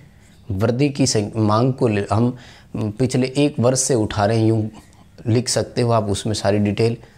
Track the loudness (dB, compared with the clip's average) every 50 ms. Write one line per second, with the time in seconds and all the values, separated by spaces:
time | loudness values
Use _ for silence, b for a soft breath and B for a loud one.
0 | B B B B B B B B B -8 -4 -2 0 0 0 2 0 0 0 0
1 | -2 0 0 -2 -2 -2 -2 0 0 2 2 2 2 0 0 0 0 0 0 0
2 | -2 -2 0 0 0 0 -2 B B B B B B B -8 -6 -6 -6 -4 -2
3 | -2 0 0 0 -2 -2 0 0 0 0 2 2 2 2 2 2 0 0 0 0
4 | 0 -2 -2 0 0 2 2 2 2 2 2 2 0 -4 B B B B B B
5 | B B -20 -10 -2 0 0 0 0 0 -2 -2 -2 -4 -2 -2 0 2 2 0
6 | 2 0 -2 -2 -2 -4 -4 -2 0 0 2 2 2 0 2 2 0 0 0 -2
7 | B B B